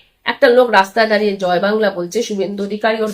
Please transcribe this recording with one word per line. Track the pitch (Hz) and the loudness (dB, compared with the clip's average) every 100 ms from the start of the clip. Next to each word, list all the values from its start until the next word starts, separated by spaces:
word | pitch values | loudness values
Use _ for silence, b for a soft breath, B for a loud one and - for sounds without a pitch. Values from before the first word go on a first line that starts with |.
| b b | b b
একটা | - - 269 | -8 2 4
লোক | 240 247 | 4 4
রাস্তায় | 202 190 233 220 | 2 2 0 0
দাঁড়িয়ে | 208 208 196 | 2 0 -2
জয় | 180 175 | 0 0
বাংলা | 202 220 208 | 0 0 0
বলছে, | 185 175 226 | -2 -6 -6
শুভেন্দু | 233 202 185 202 | -4 -4 -4 -6
অধিকারী | 202 208 226 226 | -8 -4 -2 -2
ওর | 214 | -4